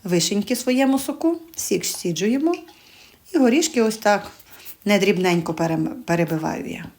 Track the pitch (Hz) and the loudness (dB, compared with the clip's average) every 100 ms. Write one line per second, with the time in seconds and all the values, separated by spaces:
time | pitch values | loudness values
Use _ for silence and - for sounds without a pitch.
0 | 185 175 - 202 202 247 - 254 269 269 | 0 0 0 -2 -2 -2 0 2 2 2
1 | 285 294 330 339 - - - 185 - - | -2 -2 -2 -2 -8 -10 -4 -2 -2 -6
2 | 180 160 202 269 320 339 - - - - | -4 -2 0 0 0 -2 -8 -20 -20 -20
3 | - _ - 349 247 277 339 247 220 220 | -20 _ -4 2 4 4 2 2 0 2
4 | 208 202 - - - - - - 202 208 | 2 2 -2 -18 -20 -20 -20 -6 2 4
5 | 190 185 185 170 160 160 165 160 160 - | 4 2 2 2 0 -2 -2 0 -2 -6
6 | - 170 165 160 156 - - - - | -2 0 0 -2 -4 -6 -8 -10 -12